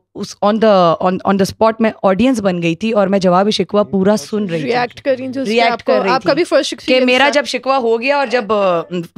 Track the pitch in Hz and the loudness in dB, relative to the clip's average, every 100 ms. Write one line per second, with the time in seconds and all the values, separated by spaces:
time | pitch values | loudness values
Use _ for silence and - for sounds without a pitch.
0 | _ - 202 - 202 214 220 196 170 160 | _ -14 -14 -4 -2 2 4 4 4 2
1 | 185 185 - 196 190 - 226 220 220 - | 0 -2 0 0 0 0 0 2 -2 0
2 | 196 185 247 233 196 175 170 165 220 208 | 0 2 0 0 -2 -2 -2 -2 -2 0
3 | 190 202 180 175 202 208 185 208 202 196 | 0 0 2 2 2 -2 -2 -2 0 0
4 | 190 214 - 214 202 165 254 247 240 - | 2 0 -2 -6 -4 -4 -2 -2 -4 -4
5 | 285 254 262 254 247 226 233 233 - 208 | -4 -4 -4 -6 -2 0 0 0 -2 0
6 | 196 262 330 285 349 294 285 262 - 254 | 0 0 0 0 0 0 0 -6 0 2
7 | 254 254 285 285 240 247 254 269 233 226 | 2 2 2 0 -2 -4 -2 -2 0 0
8 | 254 285 262 240 202 214 196 170 156 175 | 0 -2 0 -2 -2 0 0 -2 -4 -8
9 | 165 | -8